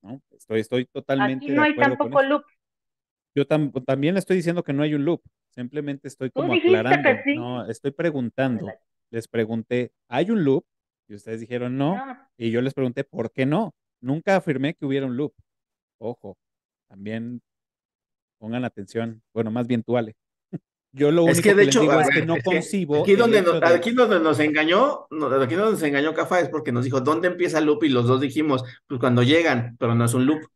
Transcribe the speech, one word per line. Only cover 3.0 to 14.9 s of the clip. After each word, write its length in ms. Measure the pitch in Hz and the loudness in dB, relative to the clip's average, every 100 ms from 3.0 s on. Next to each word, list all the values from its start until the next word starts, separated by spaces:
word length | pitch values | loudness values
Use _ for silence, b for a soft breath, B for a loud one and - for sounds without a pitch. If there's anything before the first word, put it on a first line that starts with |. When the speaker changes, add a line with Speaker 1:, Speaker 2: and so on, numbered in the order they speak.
| _ _ _ - | _ _ _ -4
Speaker 1:
Yo 100 | 139 | 0
tam-, 240 | 156 147 135 123 | 0 0 -4 -4
también 320 | 135 147 190 | 0 0 0
estoy 200 | - 185 | 0 -2
diciendo 260 | 170 175 | 0 -4
que 100 | 165 | -4
no 100 | 139 | -2
hay 100 | 151 | 0
un 120 | 151 143 | 0 -2
loop. 160 | 170 _ _ _ | -2 _ _ _
Simplemente 580 | - 123 147 147 139 139 | -14 -10 -8 -8 -10 -12
estoy 240 | - 131 | -10 -8
Speaker 2:
Tú 80 | - | -4
Speaker 1:
como 80 | 339 | -2
Speaker 2:
dijiste 520 | 349 330 370 359 - | 0 2 2 2 2
que 120 | 285 | 2
Speaker 1:
aclarando. 100 | 254 | 0
Speaker 2:
sí. 80 | 277 294 | -2 -4
Speaker 1:
No, 300 | - - 107 | -6 -8 -8
estoy 240 | 113 143 | -6 -8
preguntando. 760 | 139 170 147 120 - 135 117 92 | -2 -4 -2 -6 -2 -2 -2 -6
Speaker 2:
Exacto. 180 | 110 _ _ _ | -14 _ _ _
Speaker 1:
Les 160 | 113 - | -10 -6
pregunté, 680 | 117 110 113 110 123 120 _ _ | -4 -2 -4 -4 -4 -4 _ _
"¿Hay 240 | 120 180 | -4 0
un 120 | 226 | 2
loop?" 220 | 147 135 - _ _ _ _ | 2 2 -2 _ _ _ _
Y 80 | 104 | -20
ustedes 240 | 113 113 | -12 -12
dijeron, 360 | 113 120 123 131 | -8 -8 -6 -2
"No". 180 | 143 202 269 | -2 -2 -8
Speaker 2:
No. 120 | 254 _ _ | -16 _ _
Speaker 1:
Y 140 | 117 | -2
yo 100 | 113 | -2
les 120 | 131 | -2
pregunté, 300 | 131 131 120 | -2 -4 -4
"¿Por 280 | 139 - 113 | -10 -8 -8
qué 140 | - 131 | -4 -2
no?". 280 | 160 214 _ _ _ | 0 -4 _ _ _
Nunca 340 | 123 147 185 190 | -6 -6 0 0
afirmé 400 | - 131 139 135 | 0 -4 -4 -6
que 100 | |
hubiera 200 | 147 | -4